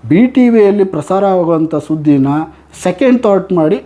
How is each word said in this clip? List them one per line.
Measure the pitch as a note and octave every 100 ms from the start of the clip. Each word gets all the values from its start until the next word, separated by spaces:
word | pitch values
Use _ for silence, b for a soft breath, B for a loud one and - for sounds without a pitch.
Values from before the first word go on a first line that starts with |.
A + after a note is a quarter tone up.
| A2+
ಬಿ | E3 B3
ಟಿ | B3+ B3
ವಿಯಲ್ಲಿ | A3+ G3+ G3+
ಪ್ರಸಾರ | F#3+ D3+ - F#3+ G3
ಆಗುವಂಥ | F#3 E3+ E3 D#3+ D3+
ಸುದ್ದಿನ | - D#3 D3+ C#3+ C#3 D3 D#3+ B B -
ಸೆಕೆಂಡ್ | F3+ F3+ C4 B3
ಥಾಟ್ | A3+ G3 F#3+
ಮಾಡಿ | F3+ D#3 A3+